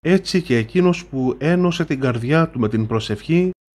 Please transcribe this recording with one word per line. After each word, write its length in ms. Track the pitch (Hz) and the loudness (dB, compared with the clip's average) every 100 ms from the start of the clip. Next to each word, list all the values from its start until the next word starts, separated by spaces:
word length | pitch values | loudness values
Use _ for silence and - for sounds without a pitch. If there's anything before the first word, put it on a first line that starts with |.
έτσι 380 | 160 185 185 185 | 2 0 2 -4
και 140 | 175 117 | 0 0
εκείνος 500 | 110 180 180 175 - | 0 2 2 0 -4
που 300 | 135 127 123 | -4 -2 -2
ένωσε 460 | 147 180 180 165 | 0 2 0 0
την 160 | 160 135 | -4 -2
καρδιά 500 | 131 117 120 160 165 | -2 -2 0 2 2
του 80 | 127 | 0
με 100 | 110 | 0
την 180 | 110 110 | 0 0
προσευχή 640 | 113 - 104 - 170 180 185 _ | -2 -4 -8 0 0 0 -4 _